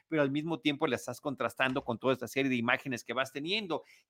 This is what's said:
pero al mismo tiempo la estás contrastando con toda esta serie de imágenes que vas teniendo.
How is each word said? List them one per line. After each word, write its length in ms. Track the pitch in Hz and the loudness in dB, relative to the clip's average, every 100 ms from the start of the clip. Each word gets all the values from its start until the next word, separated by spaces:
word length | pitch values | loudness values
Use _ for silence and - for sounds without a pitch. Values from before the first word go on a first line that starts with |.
| - | -2
pero 120 | 156 | 2
al 80 | 139 | 2
mismo 300 | 147 160 160 | 0 -2 0
tiempo 260 | 151 139 151 | 0 2 0
la 120 | 117 | 0
estás 240 | - 127 | -2 -6
contrastando 640 | 147 127 117 - 131 135 - | -6 -2 -4 0 0 2 -2
con 120 | 113 | 0
toda 140 | 127 | 2
esta 160 | 127 113 | 2 0
serie 220 | 135 135 | 0 2
de 80 | 123 | 2
imágenes 480 | 117 131 139 117 - | 2 2 0 -6 -4
que 80 | |
vas 180 | 120 131 | -4 -2
teniendo. 520 | 143 160 214 185 139 - - | -4 -4 -4 -2 -6 -6 -20